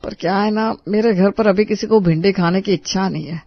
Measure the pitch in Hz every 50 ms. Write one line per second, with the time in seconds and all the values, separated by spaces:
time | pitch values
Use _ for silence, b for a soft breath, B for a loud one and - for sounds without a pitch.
0 | - - - - - 165 185 196 208 214 214 214 220 220 - - _ - 202 214
1 | 220 233 220 175 185 202 - - 226 214 190 190 214 208 214 202 - 208 220 220
2 | 196 180 165 156 170 202 190 202 180 170 175 190 190 - 190 180 - - - 190
3 | 190 190 156 151 156 135 165 160 -